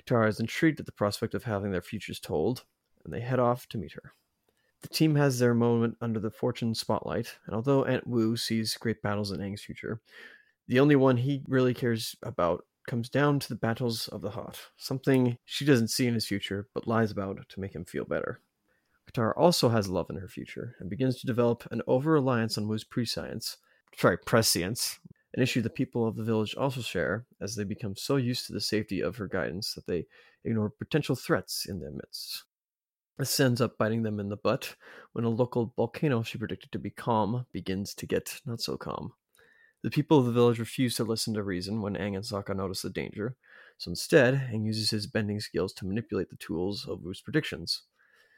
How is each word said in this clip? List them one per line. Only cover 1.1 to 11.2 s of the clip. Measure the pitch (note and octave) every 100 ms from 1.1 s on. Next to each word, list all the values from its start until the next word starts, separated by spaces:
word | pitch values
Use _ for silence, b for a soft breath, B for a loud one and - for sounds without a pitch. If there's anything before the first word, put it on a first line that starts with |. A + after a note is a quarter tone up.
| - A2+
of | G2+
having | A2+ G2+ G#2
their | F2+
futures | - G#2 - -
told, | - D#2+ F#2 B2 - _ _ _
and | -
they | F2
head | A#2+ B2+
off | A#2+ B2 -
to | A2+
meet | D#2
her. | - - _ _ _ _ _ _ _
The | -
team | - D#3+ D3
has | C#3+ B2
their | B2
moment | A#2 A#2+ A#2 A#2 -
under | A#2 A2
the | G#2
fortune | - B2+ - A#2 A2
spotlight, | - G#2+ - E2+ B2 - -
and | G#2
although | C3 C3+ B2+
Aunt | B2+ -
Wu | A#2+ A2 A#2
sees | - A2+ A2 -
great | A2+ G#2+
battles | G#2 G2+ G2+
in | E2+
Aang's | G2 G2
future, | - - - A2 _ b b b b b -
the | B2
only | D3 C#3
one | C3
he | B2